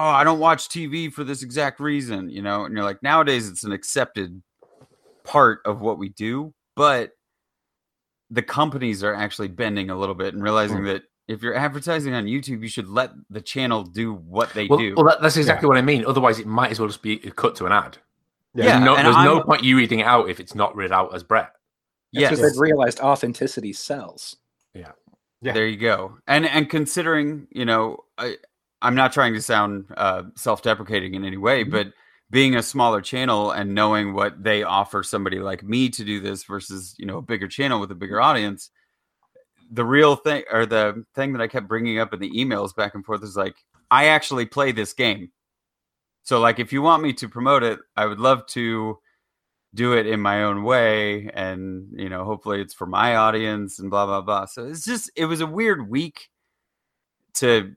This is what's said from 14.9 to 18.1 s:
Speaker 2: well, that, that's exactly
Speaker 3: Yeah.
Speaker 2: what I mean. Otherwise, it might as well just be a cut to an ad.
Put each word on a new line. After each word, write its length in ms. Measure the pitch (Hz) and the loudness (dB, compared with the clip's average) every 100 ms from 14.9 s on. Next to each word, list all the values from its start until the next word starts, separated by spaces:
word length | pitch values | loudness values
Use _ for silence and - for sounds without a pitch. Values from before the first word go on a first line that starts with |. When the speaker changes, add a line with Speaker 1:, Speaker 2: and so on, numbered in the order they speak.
| 160 | 4
Speaker 2:
well, 100 | 151 | 6
that, 160 | - | 6
that's 140 | 156 156 | 4 4
exactly 300 | 151 156 151 | 2 4 4
Speaker 3:
Yeah. 20 | |
Speaker 2:
what 100 | 127 | 4
I 40 | |
mean. 220 | 131 139 | 4 2
Otherwise, 340 | 110 135 127 110 | 2 2 4 2
it 80 | 107 | -2
might 240 | 113 127 | 0 0
as 80 | 113 | 0
well 80 | 107 | -4
just 140 | 98 | -4
be 120 | 107 107 | -6 -6
a 60 | 101 | -6
cut 240 | - 117 - | -2 -2 0
to 100 | 92 | 4
an 60 | |
ad. 260 | 101 - - _ | 4 4 -6 _